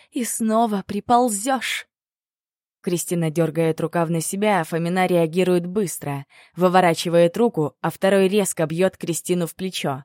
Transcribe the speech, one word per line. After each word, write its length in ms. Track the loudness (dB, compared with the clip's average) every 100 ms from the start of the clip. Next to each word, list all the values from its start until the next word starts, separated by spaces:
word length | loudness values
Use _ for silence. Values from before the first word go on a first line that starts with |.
| _
и 140 | -6
снова 600 | -6 -2 0 2 2 0 -4
приползёшь». 1000 | -8 2 2 4 -2 -2 -2 -2 -8 -10 _ _ _ _ _ _ _ _ _
Кристина 480 | -4 -4 -2 -2 -2
дёргает 500 | 0 -2 0 -2 0
рукав 300 | -2 -2 -2
на 120 | -2
себя, 400 | -4 -2 0 0
а 20 |
Фомина 420 | 0 -4 -2 0 2
реагирует 640 | 2 2 2 2 2 0
быстро, 580 | -4 -4 -6 -8 -10 -12 -20 _ 0
выворачивает 800 | 4 6 4 2 2 4 4 4
руку, 380 | 0 2 -4 _
а 100 | -6
второй 360 | -2 2 4 4
резко 380 | 2 -2 -2 -4
бьёт 320 | 0 0 -2
Кристину 480 | -6 -6 -2 -2 -2
в 80 |
плечо. 500 | -6 -8 -6 -6 -6